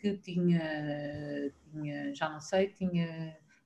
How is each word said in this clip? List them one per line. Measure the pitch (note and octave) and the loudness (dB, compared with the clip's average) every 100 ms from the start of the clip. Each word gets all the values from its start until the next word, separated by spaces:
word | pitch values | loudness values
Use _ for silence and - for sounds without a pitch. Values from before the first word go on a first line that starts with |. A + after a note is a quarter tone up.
que | G#3 G3 | -2 -2
tinha, | - F3 F3 E3+ D#3+ D3+ D3+ D3 D3 D3 D3 D3 C#3+ - D3+ | -2 2 6 6 4 -2 -2 -4 -4 -6 -6 -4 -4 -6 -14
tinha, | D3+ D3 C#3+ C#3+ | -8 -6 -4 -6
já | C#3 D#3 | -2 -4
não | D#3 | -4
sei, | - F#3+ G3 | 0 2 2
tinha | - F#3 F3 E3 E3 D#3+ D#3+ _ _ | 0 0 2 0 -2 -8 -10 _ _